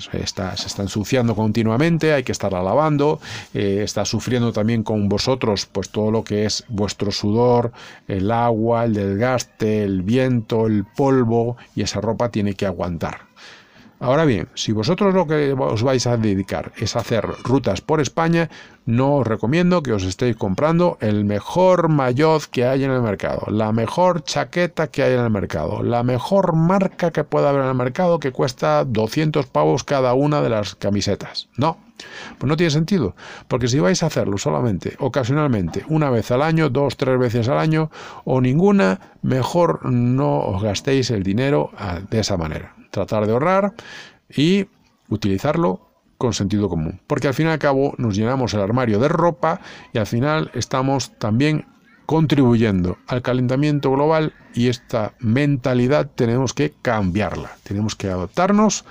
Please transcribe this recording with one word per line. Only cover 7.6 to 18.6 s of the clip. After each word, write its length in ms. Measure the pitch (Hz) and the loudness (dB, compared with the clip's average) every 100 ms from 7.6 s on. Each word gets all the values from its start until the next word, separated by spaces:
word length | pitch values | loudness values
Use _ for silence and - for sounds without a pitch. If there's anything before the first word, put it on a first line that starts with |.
| 120 - - - - | 0 -6 -20 -18 -8
el 240 | 98 98 | -4 0
agua, 540 | 117 120 107 113 117 117 | 0 2 2 0 0 0
el 80 | |
desgaste, 920 | 104 98 98 123 127 - - 107 107 | 0 0 0 0 -2 -4 -4 -2 0
el 200 | 101 95 | 0 0
viento, 640 | 92 123 131 123 110 117 110 | 0 2 2 0 0 0 2
el 180 | 107 98 | 0 -2
polvo, 720 | - 139 135 113 117 117 123 - - | -2 2 2 2 2 0 -4 -8 -6
y 60 | |
esa 180 | 104 104 | -4 -2
ropa 300 | 104 104 120 | -2 -2 -2
tiene 240 | 113 101 | -2 -2
que 120 | 98 98 | -2 -4
aguantar. 680 | 90 90 85 82 - - - - - - - - - | -4 -6 -4 -6 -10 -16 -20 -20 -20 -20 -20 -20 -6
Ahora 220 | 127 143 160 | 0 2 2
bien, 240 | 101 - | 0 -2
si 200 | - - | -6 -4
vosotros 400 | 107 107 180 202 | -2 0 0 2
lo 140 | 185 156 | 2 0
que 260 | 151 143 | 0 0
os 280 | 135 143 113 | 0 -2 0
vais 260 | 131 131 123 | 0 0 0
a 100 | 120 | 0
dedicar 560 | 110 95 95 90 - - | 2 0 -2 -6 -8 -6
es 220 | 110 123 | -4 -4
a 20 | |
hacer 260 | 107 113 87 85 - | -2 -2 -2 -6 0
rutas 340 | 135 - 90 | 0 0 -2
por 220 | - 156 | -2 -2
España, 480 | 131 - 165 165 160 - | -2 -2 0 2 0 -6